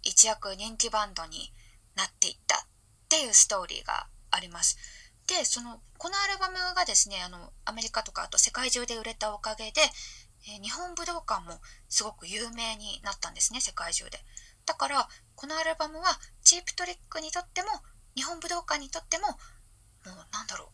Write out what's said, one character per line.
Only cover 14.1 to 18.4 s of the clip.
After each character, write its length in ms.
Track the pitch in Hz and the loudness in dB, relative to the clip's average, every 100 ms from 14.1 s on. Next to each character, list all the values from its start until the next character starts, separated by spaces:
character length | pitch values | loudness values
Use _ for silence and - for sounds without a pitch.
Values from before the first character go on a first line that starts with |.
で。 140 | - - - - - - | -14 -14 -20 -20 -8 -4
だ 80 | |
か 140 | - 277 | 0 2
ら、 200 | 277 - - - - | 2 0 -6 -20 -16
こ 100 | 277 | -4
の 100 | 311 | 0
ア 60 | |
ル 140 | 320 320 | 0 2
バ 100 | 311 | -2
ム 120 | 311 | 2
は 180 | 359 311 - - | 2 2 -6 6
チ 160 | - 349 | 6 6
ー 60 | |
プ 100 | 349 | -2
ト 100 | - | -4
リ 100 | 359 | -4
ッ 40 | 359 - | -6 -8
ク 120 | 320 | -6
に 100 | 311 | -4
と 100 | 349 | -4
っ 80 | 359 | -2
て 140 | 370 | -4
も、 60 | 392 - - - - 254 | -2 -4 -8 -20 -10 -6
日 80 | |
本 160 | 311 339 | -6 -6